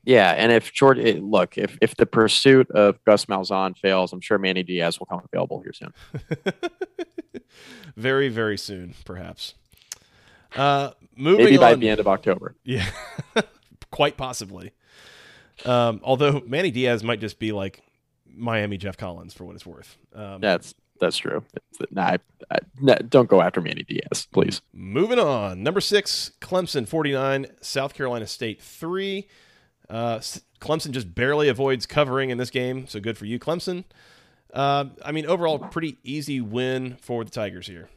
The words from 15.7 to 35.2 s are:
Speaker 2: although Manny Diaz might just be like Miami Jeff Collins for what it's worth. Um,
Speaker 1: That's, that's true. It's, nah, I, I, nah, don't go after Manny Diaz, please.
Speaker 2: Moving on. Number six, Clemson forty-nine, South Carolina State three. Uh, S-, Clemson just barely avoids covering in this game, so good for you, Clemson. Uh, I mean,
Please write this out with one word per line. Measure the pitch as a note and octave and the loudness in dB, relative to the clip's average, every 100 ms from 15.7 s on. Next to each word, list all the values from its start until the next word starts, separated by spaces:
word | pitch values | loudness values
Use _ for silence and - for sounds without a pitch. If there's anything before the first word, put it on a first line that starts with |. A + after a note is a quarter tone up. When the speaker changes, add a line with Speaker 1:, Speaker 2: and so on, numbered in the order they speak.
| B2 A#2 A2 | 2 2 -2
Speaker 2:
although | - C3 C#3+ C#3+ A#2+ | 0 2 4 2 -2
Manny | C#3 F#3 | -2 -2
Diaz | A#2+ B2+ A#2 | 0 0 0
might | A2+ A2+ | -2 -4
just | G#2+ - | -6 -6
be | A2 | -4
like | G#2 F#2+ - _ _ _ _ _ | -4 -6 -10 _ _ _ _ _
Miami | C#2 A#2+ A2+ G#2 G2 | -10 -4 -2 -2 -6
Jeff | G2 F#2 | -8 -10
Collins | F#2+ F2 E2+ | -12 -12 -18
for | - F2+ | -18 -18
what | F2+ | -18
it's | F2+ | -20
worth. | D2+ - _ _ - | -20 -20 _ _ -16
Um, | G2+ G2 | -16 -4
Speaker 1:
That's, | G2+ F2 - - _ _ | 0 0 -2 -20 _ _
that's | F2+ - | -2 -2
true. | - - - | -4 -6 -8
It's, | - _ - - | -18 _ -14 -8
nah, | - | -2
I, | F2+ F2+ _ _ - | -2 -2 _ _ -6
I, | - - - | -6 -6 2
nah, | C3+ - A#2 | 4 4 6
don't | C3+ A#2+ | 4 8
go | F#2+ | 6
after | F2 F#2 | 6 0
Manny | E2 - | -6 -8
Diaz, | - - - - - | -8 -8 -6 -8 -2
please. | - - - _ | 0 0 -2 _
Speaker 2:
Moving | - F#2 A2+ G#3 B3 | -18 -6 -2 0 2
on. | E3 B2+ G2+ F2+ | 2 0 -4 -4
Number | A#2+ F#3+ | -4 -2
six, | - G3+ - - - _ | 0 -2 -2 -8 -8 _
Clemson | - F#3 F3 D3 A2 | -4 -4 -2 -6 -4
forty-nine, | D#3+ D3 C3+ C3+ C3+ - _ | -2 -2 0 0 -2 -4 _
South | - C#3 C#3 | -8 -6 -6
Carolina | - C3+ A#2+ G#2+ | -6 -6 -6 -8
State | - A#2 G2 | -8 -10 -10
three. | - - E3 F#3 G3 G3 G3 _ _ _ _ _ _ | -18 -14 -8 -6 -6 -8 -12 _ _ _ _ _ _
Uh, | A2+ A#2 A2+ | -6 -6 -6
S-, | - - _ _ | -10 -14 _ _
Clemson | - D#3 D#3 | -4 -4 -4
just | B2+ G2 | -8 -8
barely | E2+ B2+ D3 D3 | -4 0 2 2
avoids | A#2+ C3+ C3 - | 2 -2 -2 -2
covering | D3 C#3+ C3 C3 | -2 0 -2 -4
in | A#2+ | -4
this | B2 | -4
game, | B2+ B2 B2+ C3 | -4 -4 -6 -10
so | G#2+ | -10
good | G#2 A2+ | -8 -8
for | G#2+ | -8
you, | A#2+ | -8
Clemson. | - E3+ - F3+ F#3 _ _ _ _ _ _ | -6 -6 -6 -10 -12 _ _ _ _ _ _
Uh, | - C#3 C#3+ C#3 - C#3+ | -4 -2 -2 -4 -12 -8
I | |
mean, | D#3 | -6